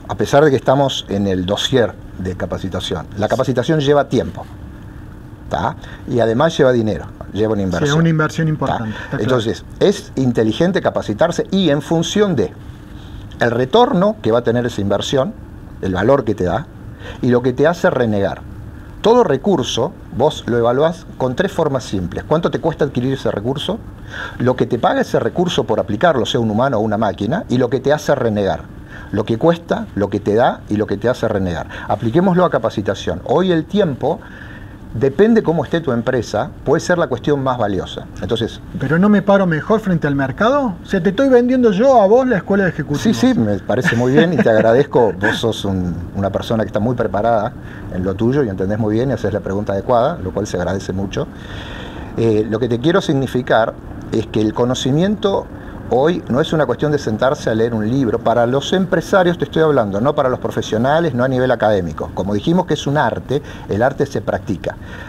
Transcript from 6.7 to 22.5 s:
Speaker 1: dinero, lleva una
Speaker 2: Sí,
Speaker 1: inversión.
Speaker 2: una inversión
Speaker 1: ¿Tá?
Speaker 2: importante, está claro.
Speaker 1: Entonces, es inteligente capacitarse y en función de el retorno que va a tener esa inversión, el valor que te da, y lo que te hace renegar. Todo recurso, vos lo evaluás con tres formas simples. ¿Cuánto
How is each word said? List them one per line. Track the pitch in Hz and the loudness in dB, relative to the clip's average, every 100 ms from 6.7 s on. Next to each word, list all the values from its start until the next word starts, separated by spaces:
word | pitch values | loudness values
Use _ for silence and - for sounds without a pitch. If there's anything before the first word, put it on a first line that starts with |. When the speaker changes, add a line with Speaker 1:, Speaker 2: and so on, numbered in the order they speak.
Speaker 1:
dinero, | 123 110 92 101 - - | 4 2 -2 -6 -14 -8
lleva | 98 110 | -2 0
una | 104 | 0
Speaker 2:
Sí, | |
Speaker 1:
inversión. | 95 87 143 156 | 0 0 2 4
Speaker 2:
una | 165 | 4
inversión | 156 151 - 160 | 2 0 0 -2
Speaker 1:
¿Tá? | |
Speaker 2:
importante, | 147 135 92 110 | 0 -2 -2 -4
está | - - | -8 -6
claro. | 135 | -2
Speaker 1:
Entonces, | 110 127 110 92 - - | 0 2 0 -4 -8 0
es | 170 190 - - | 0 0 -4 -2
inteligente | 127 120 110 107 170 170 | 0 2 2 2 0 0
capacitarse | 117 101 98 107 165 165 - | -2 -2 -2 0 0 0 -2
y | 190 175 | 0 2
en | 143 | 0
función | - 165 - 202 208 143 | 0 -2 0 0 2 2
de | 92 - - - - - - - - - | -2 -6 -18 -18 -18 -18 -16 -16 -14 -2
el | 120 | 0
retorno | 117 127 220 247 185 202 220 | 2 2 4 4 4 2 0
que | 110 | 2
va | 117 | 2
a | |
tener | 117 120 120 | 2 0 0
esa | 113 | -2
inversión, | 101 101 - 139 160 - - - - - | -2 -2 0 0 0 -4 -14 -16 -16 -6
el | 95 | -4
valor | 90 107 139 | 0 4 4
que | 113 | 2
te | 98 | -2
da, | 90 101 - - - - - - | 0 -2 -4 -14 -16 -14 -14 -4
y | 123 | 2
lo | 123 | 2
que | 127 | 2
te | 123 147 | 2 2
hace | 175 185 | 2 2
renegar. | 127 117 104 95 - - - - - - - | 2 2 2 0 -4 -10 -14 -14 -16 -16 0
Todo | 196 247 | 4 4
recurso, | 196 135 208 165 113 - 143 - - 151 | 4 2 2 2 0 -2 -2 -4 -8 0
vos | 151 - - | 0 0 -2
lo | 120 | 2
evaluás | 117 127 160 175 - - | 2 4 2 0 -10 -4
con | 131 127 | -2 0
tres | 185 | -2
formas | - 151 131 | 0 0 -2
simples. | - 101 87 - | -4 -4 -4 -6
¿Cuánto | - 156 170 | -2 0 0